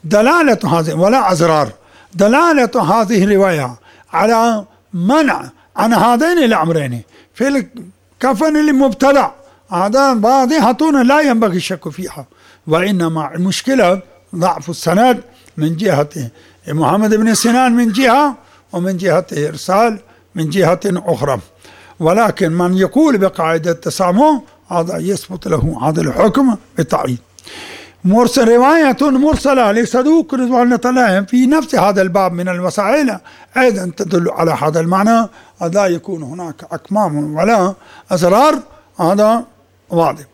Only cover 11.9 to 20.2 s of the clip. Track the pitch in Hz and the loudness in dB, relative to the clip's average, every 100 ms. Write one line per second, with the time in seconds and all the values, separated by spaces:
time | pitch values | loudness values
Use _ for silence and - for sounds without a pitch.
11.9 | 151 180 - 127 _ _ _ - 160 185 | -12 -14 -14 -20 _ _ _ -2 -2 0
12.9 | 190 165 160 143 170 185 - - 262 180 | -2 -2 -4 -6 -4 -4 -4 -2 2 2
13.9 | 190 - _ _ 175 180 165 147 160 - | 0 -6 _ _ -4 -4 -4 -8 -6 -2
14.9 | 175 254 233 - _ _ - 156 165 208 | 2 2 0 -6 _ _ -6 -4 -2 -2
15.9 | 143 147 - 120 - - _ - 151 139 | 0 -2 -6 -12 -12 -20 _ -8 -2 0
16.9 | 190 214 214 220 214 233 240 254 233 233 | 0 0 0 0 0 0 2 2 2 0
17.9 | 202 262 254 294 233 _ _ _ 175 180 | 0 2 2 0 -4 _ _ _ -6 -4
18.9 | 185 185 165 180 165 151 151 - 190 233 | -4 0 -2 -2 -6 -6 -8 -2 0 0
19.9 | 214 _ _ | -2 _ _